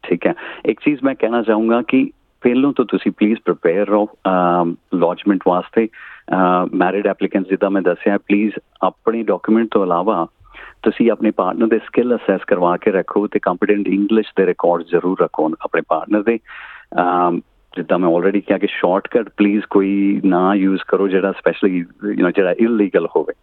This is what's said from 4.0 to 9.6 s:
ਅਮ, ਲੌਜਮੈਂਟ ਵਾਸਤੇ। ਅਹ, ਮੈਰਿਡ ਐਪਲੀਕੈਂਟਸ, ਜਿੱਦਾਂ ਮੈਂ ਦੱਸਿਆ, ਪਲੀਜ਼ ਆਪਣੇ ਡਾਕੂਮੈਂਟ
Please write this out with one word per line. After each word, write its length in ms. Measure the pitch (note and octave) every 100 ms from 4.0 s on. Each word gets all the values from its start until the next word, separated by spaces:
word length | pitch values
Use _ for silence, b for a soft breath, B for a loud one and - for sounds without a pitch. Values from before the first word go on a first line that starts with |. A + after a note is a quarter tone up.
| G#2 - F#2+
ਅਮ, 480 | F#2 F2+ F2 E2+ F2 _
ਲੌਜਮੈਂਟ 460 | F2+ E2+ F2 - F#2+ F#2
ਵਾਸਤੇ। 400 | F2+ - - A2 B B B -
ਅਹ, 440 | F#2 F2+ F2+ F2+ F#2+
ਮੈਰਿਡ 320 | F2+ F#2+ G2+
ਐਪਲੀਕੈਂਟਸ, 420 | F#2+ G2 G2 F2+
ਜਿੱਦਾਂ 200 | F#2+ G2
ਮੈਂ 120 | G2
ਦੱਸਿਆ, 360 | F2+ F2 - G2+
ਪਲੀਜ਼ 340 | _ G2+ G#2+ - _ _
ਆਪਣੇ 420 | F#2 - - A2+
ਡਾਕੂਮੈਂਟ 440 | G#2+ F#2 - A2